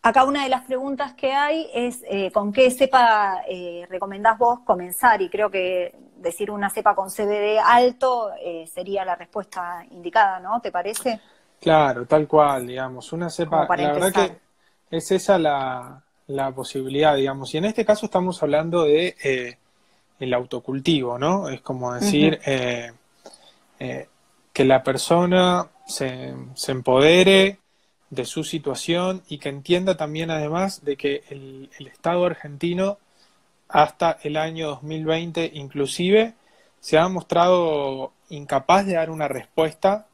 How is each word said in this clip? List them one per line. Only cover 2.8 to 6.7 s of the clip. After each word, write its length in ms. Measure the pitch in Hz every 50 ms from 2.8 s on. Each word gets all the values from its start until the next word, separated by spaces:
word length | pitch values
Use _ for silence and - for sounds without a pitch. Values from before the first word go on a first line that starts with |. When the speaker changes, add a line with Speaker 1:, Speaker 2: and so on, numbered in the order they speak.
| 269 262 262 262 240 233 220 214 208 196 190 185 - -
Speaker 1:
eh, 380 | 190 180 180 175 170 175 175 -
recomendás 480 | 185 180 196 196 196 196 208 226 226
vos 240 | 214 247 240 240 247 _
comenzar? 560 | - 202 180 180 180 175 - - 247 220 208 190
Y 60 | 175
creo 200 | - 202 214 202
que 460 | 196 190 185 180 185 180 175 175 - - - _ _
decir 340 | - 185 170 170 - 208 202
una 200 | 208 202 202 196